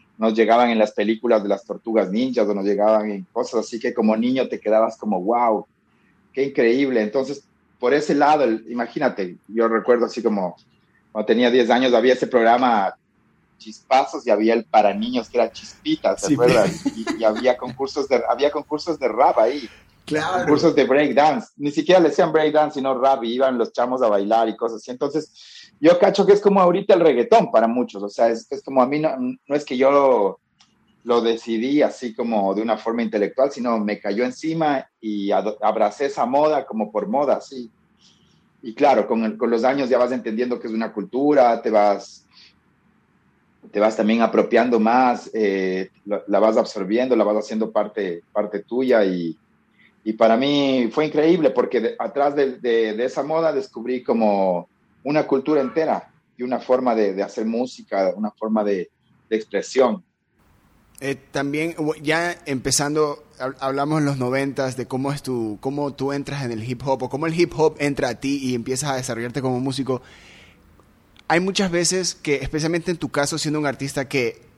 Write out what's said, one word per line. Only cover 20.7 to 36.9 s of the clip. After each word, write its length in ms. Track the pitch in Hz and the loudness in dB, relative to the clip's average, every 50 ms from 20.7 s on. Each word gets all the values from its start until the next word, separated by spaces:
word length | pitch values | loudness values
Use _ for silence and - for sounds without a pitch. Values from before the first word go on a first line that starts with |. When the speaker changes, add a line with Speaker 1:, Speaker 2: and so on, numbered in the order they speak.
| 151 | 4
Speaker 1:
de 80 | 147 131 | 4 4
breakdance. 640 | 120 131 143 151 143 - 139 147 156 139 120 110 - _ | 4 4 2 2 2 4 4 4 4 4 0 -4 -10 _
Ni 160 | - 143 147 | -6 -6 -4
siquiera 300 | 147 165 147 160 180 185 | -2 -2 2 4 6 6
le 80 | 170 151 | 6 4
decían 240 | 147 - 180 165 156 | 4 2 2 2 2
breakdance, 420 | 160 156 151 147 151 151 143 - | 2 2 2 4 2 2 2 0
sino 240 | 143 131 135 131 123 | -4 -2 -2 -2 0
rap, 240 | 123 135 135 131 113 | 2 2 2 2 0
y 100 | 117 117 | -4 -2
iban 240 | 127 135 131 127 120 | 0 0 2 2 0
los 140 | 117 104 | -2 -2
chamos 300 | - - 120 123 127 127 | -2 -2 -2 0 0 0
a 80 | 127 113 | 2 2
bailar 400 | 104 101 101 104 113 113 117 110 | 2 2 2 2 2 2 2 0
y 80 | 107 - | -2 -2
cosas 240 | 120 117 113 107 | -4 -6 -6 -6
así. 100 | - - | -12 -12
Entonces, 800 | 127 127 143 139 143 156 147 - _ - - - - - - - _ - | -8 -6 -4 -4 -2 -4 -6 -8 _ -20 -20 -20 -20 -20 -20 -20 _ 2
yo 180 | 139 160 175 175 | 4 4 6 6
cacho 280 | 202 196 - - 190 | 6 2 4 4 4
que 80 | - 202 | 6 6
es 80 | 208 | 6
como 180 | - 202 196 196 | 6 4 4 4
ahorita 340 | 185 175 175 190 202 - 214 | 4 4 2 2 2 2 4
el 60 | 175 | 4
reggaetón 500 | 170 160 135 120 117 113 214 233 190 - | 6 4 4 4 4 4 4 4 4 4
para 160 | - 110 113 | 2 2 2
muchos, 380 | 113 117 123 123 117 - 101 101 | 2 0 -2 -4 -4 -6 -8 -10
o 60 | 101 | -8
sea, 180 | - - 120 117 | -2 0 0 0
es, 180 | 117 113 - - | 0 -2 -6 -10
es 100 | 139 135 | -12 -12
como 200 | - - 135 131 | -10 -4 0 2
a 60 | 123 131 | 2 2
mí 120 | 143 151 | 2 -2
no, 100 | 156 151 131 131 | -2 -2 -2 -4
no 380 | 127 127 127 - _ - 143 | -6 -8 -8 -10 _ -4 -4
es 80 | 147 147 | -4 -4
que 140 | - 139 123 | -4 -2 2
yo 120 | 135 135 | 2 4
lo, 500 | 143 143 139 135 127 110 101 95 92 - _ _ _ _ _ _ _ _ _ _ _ _ - | 4 4 4 4 4 2 2 0 -4 -6 _ _ _ _ _ _ _ _ _ _ _ _ -2
lo 160 | 117 120 120 | 0 0 2
decidí 600 | 113 117 113 113 - 117 113 110 113 131 139 147 | 2 2 0 -2 -4 -4 -4 -2 -2 0 2 2
así 320 | 135 107 - - 127 120 110 | 2 0 0 -4 -10 -10 -8
como 400 | - 120 117 113 107 98 98 98 | -6 -6 -4 -2 -2 0 0 -2
de 80 | 101 | -2
una 160 | 113 117 110 107 | -2 -2 -2 -4
forma 260 | - 117 117 120 117 | -4 -4 -4 -2 -4
intelectual, 480 | 110 113 107 101 - - - 131 143 | -2 -2 -2 -2 -2 0 0 -2 -2
sino 280 | - 131 120 123 117 110 | -2 -4 -4 -2 -2 -2
me 200 | 104 104 104 98 | -2 -4 -4 -6
cayó 260 | - 104 98 104 123 | -6 -6 -4 -2 -2
encima 600 | 127 127 - - 160 160 165 160 151 143 131 - - _ _ | -4 -4 -6 -6 -4 -2 -2 0 0 -2 -2 -4 -10 _ _
y 320 | - 107 107 101 98 98 | -8 -8 -6 -4 -2 0
ado-, 260 | 101 - 95 110 107 - | 0 0 0 -2 -4 -2
abracé 460 | 107 104 110 110 107 104 - - 143 139 | -2 0 0 2 0 0 0 -2 -4 -4
esa 180 | 139 151 135 | -2 -2 -2
moda 400 | 120 131 143 151 156 156 143 - | 0 2 2 2 2 2 0 -2
como 260 | - - 110 107 104 | -4 -6 -6 -6 -4